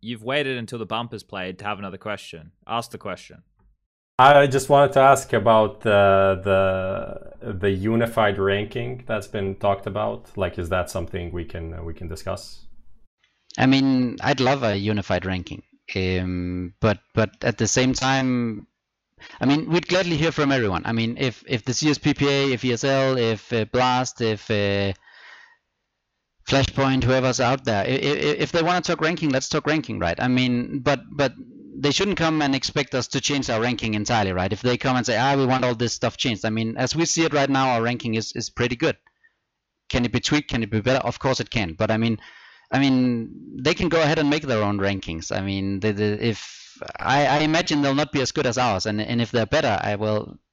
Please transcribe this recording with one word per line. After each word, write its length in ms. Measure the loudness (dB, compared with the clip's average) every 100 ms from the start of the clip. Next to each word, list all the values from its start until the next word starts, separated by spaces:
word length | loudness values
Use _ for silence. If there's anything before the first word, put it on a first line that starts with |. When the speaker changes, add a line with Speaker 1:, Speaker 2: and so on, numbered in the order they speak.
Speaker 1:
you've 220 | -10 -10
waited 340 | -2 -2 0 -4
until 220 | -6 -8
the 80 | -6
bumper's 380 | -6 -6 -10
played 340 | -12 -10 -8 -8
to 60 |
have 160 | -8 -6
another 180 | -8 -10
question. 540 | -8 -8 -10 -18 -20 _ -6
Ask 240 | -6 -6
the 60 | -12
question. 440 | -10 -12 -12 -20 _ _ _ _ _ _ _ 6
Speaker 2:
I 260 | 10 10 8
just 220 | 4 4
wanted 240 | 6 6
to 80 | 8
ask 320 | 8 6 4
about 480 | 0 6 6 4 0
the, 600 | 2 6 6 6 4 2 2 2 4 0 -2 -6 -8 -12 -14 -16
the, 100 | -10
the 160 | -2 0
unified 680 | 0 2 2 2 2 2 2
ranking 640 | 2 2 -2 -6 -8 -10 -6
that's 180 | -6 -4
been 300 | -4 -4 -2
talked 320 | 0 0 -2
about. 480 | -4 -4 -4 -12 -4
Like, 200 | -4 -4
is 120 | -4
that 200 | -2 -2
something 440 | -6 -6 -8 -8
we 120 | -8
can, 300 | -8 -10 -10
uh, 80 | -10
we 120 | -12
can 120 | -10 -12
discuss? 580 | -10 -8 -8 -10 -16 -18 -18 -20 -20 -20 _ _ _ _ 0
Speaker 3:
I 80 | 4
mean, 520 | 4 4 2 0 -2
I'd 180 | -2 2
love 240 | 2 2
a 140 | 0 0
unified 500 | 0 -2 0 -2 0
ranking. 380 | -4 -6 -12 -14 _ -8 -2
Um, 760 | 0 0 -2 -2 -4 -4 -6 -2
but, 200 | 0 0 _
but 180 | -2 -2 _
at 160 | -4 -2
the 80 | 0
same 260 | 2 0
time, 760 | 0 0 0 0 -2 -2 -6 -14 _ _ _ _ _ -20 -4
I 60 | 0
mean, 220 | 2 2
we'd 200 | -2 0
gladly 280 | 0 0 0
hear 140 | 0
from 220 | 0 0
everyone. 300 | 2 0 -2
I 80 | -2
mean, 240 | -2 -2 -2
if, 240 | -4 -4 -6
if 160 | -6
the 100 | -4
C 160 | -2 0
S 80 | 0
P 160 | 0
P 140 | 0 2
A, 240 | 2 0
if 120 | 0
E 80 | 0
S 120 | 0
L, 340 | 0 2 2 2
if, 340 | 0 0 -2
uh, 120 | -2
Blast, 560 | 0 2 2 2 0 -2
if, 280 | -2 -2 -2
uh, 440 | 0 2 0 0 -4 _ -20 -20 -20 -20 _ _ _ _ _ _ _ _ _ -2
Flashpoint, 560 | 0 0 2 2 2
whoever's 360 | 2 2 2 2
out 240 | 0 0
there, 200 | 0 0
i-, 40 | 0
i-, 480 | 0 0 0 0 0
if 140 | 0
they 100 | 0
wanna 180 | 2 0
talk 220 | 0 -2
ranking, 260 | -2 0 0
let's 220 | -2 -2
talk 160 | -4 0
ranking, 320 | -2 -2 -4
right? 200 | -2 0
I 100 | 0
mean, 500 | 2 2 0 -2 -4
but, 240 | 0 -2 -4
but 240 | -2 -2 -2 -20 -20 -18 -4
they 140 | -2
shouldn't 260 | 0 0 0
come 240 | 0 2
and 140 | 2
expect 400 | 0 -2 -4 -2
us 120 | -2 -2
to 120 | -4
change 300 | -2 -2 0
our 100 | 0
ranking 320 | 0 -2 -2
entirely, 400 | -2 0 0 0
right? 180 | 0 -2
If 120 | -2
they 160 | 0 0
come 180 | 0 0
and 80 |
say, 140 | 0 0
"Ah, 180 | 2 2
we 80 | 2
want 180 | 2
all 100 | 0
this 180 | 0 -2
stuff 240 | -2 -4 -2
changed." 300 | -4 -2 -2
I 40 |
mean, 260 | -2 -4 -2
as 200 | -4 0
we 80 |
see 180 | -2 0
it 100 | 0
right 160 | 2 0
now, 180 | 2 2
our 140 | 2
ranking 320 | 0 -2 -4
is, 180 | -4 -4
is 160 | -8 -10
pretty 280 | -4 -2 0
good. 200 | -2 -2 _ _ _ _ _ _ _ _ _
Can 160 | -2 0
it 40 |
be 100 | 0
tweaked? 280 | 0 0 0
Can 140 | -4
it 80 | -2
be 100 | -2
better? 260 | 0 0 -2
Of 120 | -4
course 200 | -2 -2
it 120 | -4
can. 240 | -4 -4
But 160 | -2 0
I 80 | 0
mean, 200 | 0 -2 -6 -20 -20 -20 _
I 60 | 0
mean, 520 | 4 4 2 0 -6 -12 -16 -4
they 120 | -2
can 160 | 0 0
go 100 | 2
ahead 180 | 2 2
and 120 | 2
make 120 | 0
their 200 | 0 0
own 160 | 0 0
rankings. 520 | -2 -2 -6 -10 -6
I 120 | -4
mean, 380 | -2 -4 -4 -2
the, 120 | -2
the, 340 | 0 -2 0 -2
if 520 | -4 -8 -20 -20 -16 -16 -8
I, 280 | -2 0 2
I 120 | 2
imagine 420 | 2 0 0 0
they'll 120 | 0
not 160 | 0 0
be 120 | -2
as 100 | -2
good 140 | -2 -2
as 100 | 0
ours, 280 | 0 0 -2
and, 140 | -4
and 180 | -2 -2
if 100 | 0
they're 160 | 0 0
better, 320 | 0 2 0
I 160 | -2 -2
will 420 | 0 -2 -4 -14 _